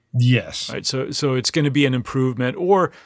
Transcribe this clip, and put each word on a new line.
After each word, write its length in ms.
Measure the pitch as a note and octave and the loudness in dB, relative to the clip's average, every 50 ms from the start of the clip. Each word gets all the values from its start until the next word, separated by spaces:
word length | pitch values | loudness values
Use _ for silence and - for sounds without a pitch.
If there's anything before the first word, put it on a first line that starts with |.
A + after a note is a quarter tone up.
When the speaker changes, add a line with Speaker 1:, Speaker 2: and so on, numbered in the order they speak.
| _ _ - | _ _ 0
Speaker 1:
Yes. 560 | B2 A#2+ B2 B2+ A#2+ - - - - - - | 2 4 4 4 2 0 -2 -8 -10 -8 -8
Speaker 2:
Right. 140 | - C3 - | -8 -6 -6
So, 240 | - - C3 C3 - | -4 -4 -4 -4 -6
so 240 | D3 - - C#3 C3 | -4 -2 -2 -2 0
it's 160 | B2+ A#2+ - | 0 -2 -2
gonna 200 | - E3 D3 D3 | 0 0 0 2
be 140 | C3 D3 C#3+ | 2 2 2
an 60 | C3+ B2+ | 2 2
improvement, 600 | B2+ A2 - - C3+ C3 C3 B2 A2 B2+ B2 B2+ | 0 -4 -2 -2 0 0 0 0 -2 -4 -4 -4
or 360 | - F3+ F3+ G3+ F#3+ F3 C#3+ - - - | -2 0 2 4 4 2 0 -2 -8 -20